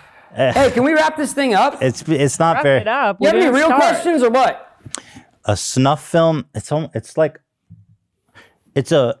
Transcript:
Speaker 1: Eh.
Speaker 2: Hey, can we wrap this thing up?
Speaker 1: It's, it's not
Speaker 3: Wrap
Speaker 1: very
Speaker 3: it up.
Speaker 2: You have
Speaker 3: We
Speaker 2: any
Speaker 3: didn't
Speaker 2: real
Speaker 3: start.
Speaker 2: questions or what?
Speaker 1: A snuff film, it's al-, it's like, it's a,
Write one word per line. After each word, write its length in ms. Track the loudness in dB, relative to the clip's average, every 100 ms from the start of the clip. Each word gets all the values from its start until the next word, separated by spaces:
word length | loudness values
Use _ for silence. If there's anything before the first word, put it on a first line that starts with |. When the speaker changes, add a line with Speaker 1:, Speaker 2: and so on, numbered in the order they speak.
| -20 -20 -12
Speaker 1:
Eh. 180 | -2 0
Speaker 2:
Hey, 180 | 2 2
can 120 | 2
we 120 | 0
wrap 220 | 2 0 -2
this 160 | -6
thing 220 | -4 0
up? 260 | 2 0 0
Speaker 1:
It's, 200 | -4 -2 -4
it's 300 | 0 0 0
not 140 | 0 2
Speaker 3:
Wrap 60 |
Speaker 1:
very 160 | 2 2
Speaker 3:
it 80 | 0
up. 300 | -2 -2 0
Speaker 2:
You 60 | 0
have 60 |
Speaker 3:
We 60 | 2
Speaker 2:
any 40 | 2
Speaker 3:
didn't 20 | 2
Speaker 2:
real 100 | 2
Speaker 3:
start. 120 | 2
Speaker 2:
questions 400 | 2 0 -2 0
or 80 | 2
what? 480 | 2 0 -2 -10 _ -16 -16 -16 -20 -20 _
Speaker 1:
A 120 | -4 -4
snuff 460 | -4 0 0 0
film, 420 | -2 0 2 0 -6
it's 180 | -12 -6
al-, 180 | -6 -6
it's 220 | -10 -8 -2
like, 240 | -4 -4 _ _ _ -20 _ _ _ _ _ _ -20 _ _
it's 160 | -6 0
a, 280 | 0 0 -2